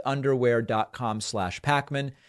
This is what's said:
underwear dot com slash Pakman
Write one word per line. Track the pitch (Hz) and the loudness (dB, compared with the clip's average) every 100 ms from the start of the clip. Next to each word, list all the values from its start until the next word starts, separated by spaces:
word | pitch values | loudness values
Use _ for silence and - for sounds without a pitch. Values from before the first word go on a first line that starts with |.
underwear | 131 139 139 135 123 117 | -4 0 2 4 4 4
dot | 110 110 107 | 2 0 -2
com | - 120 107 | -2 -4 -2
slash | - 107 92 - | -4 -4 -4 -2
Pakman | 147 143 139 139 139 - | 0 0 0 -4 -6 -10